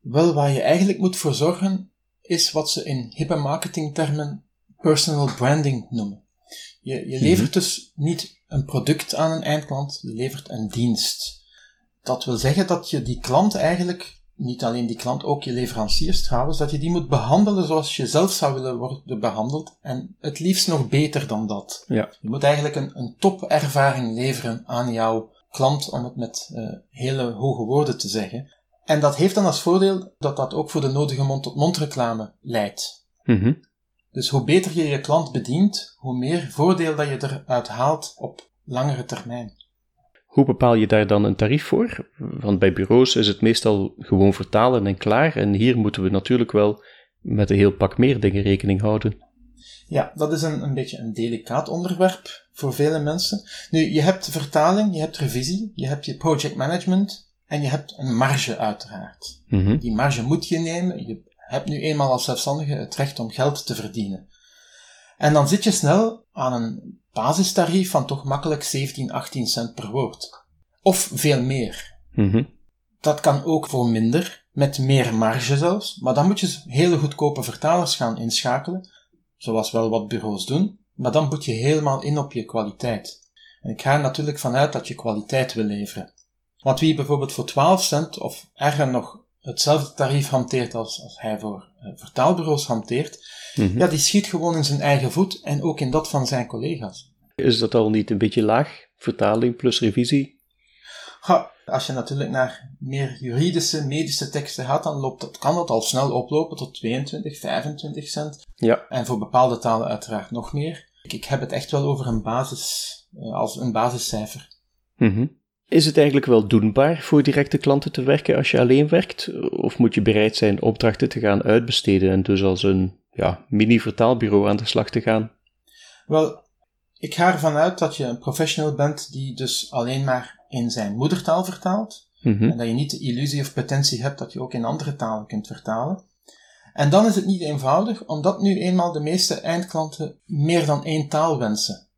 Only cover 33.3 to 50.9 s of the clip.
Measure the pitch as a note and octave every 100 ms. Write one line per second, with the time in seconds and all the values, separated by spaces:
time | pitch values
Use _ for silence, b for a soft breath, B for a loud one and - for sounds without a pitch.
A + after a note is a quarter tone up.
33.3 | - G#2+ D#3 _ _ _ _ _ C3 B2
34.3 | C#3 A2+ F3 F#3 D#3+ D3+ C#3 C#3+ D#3 D3+
35.3 | - G#2+ D#3 G3+ - - _ C3 B2+ B2+
36.3 | E3+ C#3 - E3 F3+ E3 D3+ C#3+ C3+ C#3
37.3 | C#3 - B2 A#2 A2 C3+ D#3 - - C#3+
38.3 | - _ _ - B2+ C#3+ B2+ A#2 A#2+ A#2+
39.3 | A#2+ A2 _ _ _ _ _ _ _ _
40.3 | - C#3 G#2+ B2 A#2 G#2+ G#2+ G#2 G#2 G#2
41.3 | F#2+ G#2+ D3 - - A#3 - - _ -
42.3 | - G#2 G2 G2 D#2+ F#2+ A#2 B2+ A#2 G#2
43.3 | G2+ A2 A2+ A2+ G#2 G2 - - F#2+ G2
44.3 | F#2+ F#2+ G#2+ B2 B2+ G2+ F#2+ G#2+ A2 D#3+
45.3 | - G#2 G2 A#2 A#2+ G#2+ - F#2+ G2 -
46.3 | B2 A#2 G#2 G#2 G#2 b b b _ -
47.3 | G#2+ G2+ G2+ G2 - G2 - B2+ B2 G#2
48.3 | G2 G2+ G2 G2+ F#2+ G#2+ G#2+ A2 G#2+ _
49.3 | _ - _ B B B C#3+ - D3+ D3+
50.3 | D#3 D#3+ D3+ C#3+ C3+ B2+